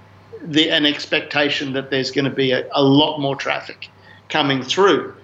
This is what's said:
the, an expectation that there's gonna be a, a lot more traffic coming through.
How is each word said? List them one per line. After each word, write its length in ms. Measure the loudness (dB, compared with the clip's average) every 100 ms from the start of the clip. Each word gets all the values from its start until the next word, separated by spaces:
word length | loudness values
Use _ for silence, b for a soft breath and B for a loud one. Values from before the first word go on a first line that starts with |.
| -20 -20 -20 -16
the, 280 | -4 0 2
an 160 | 2 0
expectation 880 | -2 -2 -4 -2 0 0 -2 -4
that 180 | -6 -4
there's 220 | -2 -2
gonna 180 | -2 -2
be 220 | 0 0
a, 160 | 0 0
a 120 | 2
lot 340 | 4 6 4 0
more 160 | -4
traffic 540 | -4 -4 -6 -8 -16 -18 _ b b -4
coming 340 | 0 2 0
through. 500 | -2 2 4 2 -2 -12